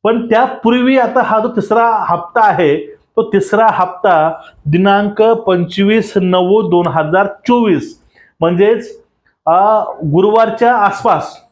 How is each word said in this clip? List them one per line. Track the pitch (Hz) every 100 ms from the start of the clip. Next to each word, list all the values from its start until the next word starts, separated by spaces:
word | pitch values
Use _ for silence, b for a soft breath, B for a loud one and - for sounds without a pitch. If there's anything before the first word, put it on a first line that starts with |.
पण | 208 233 240
त्यापूर्वी | 269 262 - 226 247 247 262
आता | 233 247
हा | 226 220
जो | 233
तिसरा | 226 - 226 233 220 -
हप्ता | 170 - 240
आहे, | 214 180 156 113 - - _ -
तो | 202
तिसरा | 196 196 208 226
हप्ता | 208 180 - 202 165 156 - B B 147
दिनांक | 170 196 196 208 208
पंचवीस | 220 226 190 180 175 196 196 220 220 196
नऊ | 180 185 180 214 180
दोन | 175 175
हजार | 160 156 185 202
चोवीस, | - - 240 220 151 - - _ b b b
म्हणजेच, | 165 180 202 233 - - _ _ _ _ 160
अ, | 175 202 214 - -
गुरुवारच्या | 160 160 208 220 220 226 233 247
आसपास | 202 - 226 160 - - _